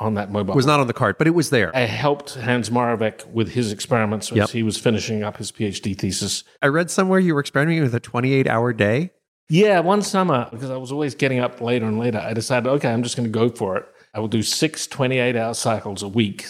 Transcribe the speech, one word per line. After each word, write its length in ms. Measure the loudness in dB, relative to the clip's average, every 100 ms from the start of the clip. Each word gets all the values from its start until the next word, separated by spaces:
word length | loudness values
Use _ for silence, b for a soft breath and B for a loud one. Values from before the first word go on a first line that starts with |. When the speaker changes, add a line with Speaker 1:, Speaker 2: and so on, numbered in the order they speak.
Speaker 1:
on 140 | -2 -2
that 140 | -2
mobile. 240 | -2 0
Speaker 2:
Was 120 | 2 4
not 160 | 2
on 60 | 2
the 60 |
cart, 240 | 0 0 2
but 100 | 2
it 40 |
was 200 | 2 2
there. 220 | 2 2
Speaker 1:
I 100 | 0
helped 500 | -2 0 0 -2 -6
Hans 360 | -8 -2 -2 0
Moravec 560 | 0 0 0 -2 -4 -6
with 260 | -4 -2
his 180 | -2 -2
experiments 640 | -4 0 0 2 -2 0
as 40 | 0
Speaker 2:
Yep. 120 | 0
Speaker 1:
he 140 | 0
was 140 | -2 0
finishing 460 | 0 0 -2 -4
up 140 | -6 -8
his 120 | -14
P 140 | -6
H 180 | -6 -4
D 120 | -6
thesis. 500 | -4 -4 -2 -4 -6 -10 b
Speaker 2:
I 60 | 0
read 240 | 0 0
somewhere 300 | 0 2 4
you 120 | 4
were 60 | 2
experimenting 440 | 0 0 2 2
with 120 | 2 0
a 60 |
twenty-eight 460 | -2 -2 2 2 2
hour 260 | 2 0
day. 380 | 2 2 2 -2 -8 _ _ _
Speaker 1:
Yeah, 320 | 4 6 4
one 220 | 4 2
summer, 480 | 2 0 2 2 0
because 180 | -8 -8
I 60 | -8
was 160 | -6
always 240 | -4 -4 0
getting 240 | 0 2
up 220 | 0 -2
later 240 | 0 0 0
and 120 | 0
later, 220 | 0 -2
I 140 | -4
decided, 340 | -4 0 0 2
okay, 240 | 0 2
I'm 100 | 0
just 140 | -2 -4
gonna 140 | -2
go 180 | 2 0
for 300 | 0 -4 -4
it. 80 | -6 b b -8
I 40 |
will 100 | -2
do 120 | 0
six 460 | 0 0 -2 -2 -10
twenty-eight 480 | -2 0 2 0 0
hour 180 | -2
cycles 480 | -2 -2 -2 -4 -8
a 60 | -2
week. 400 | 0 0 -2 -12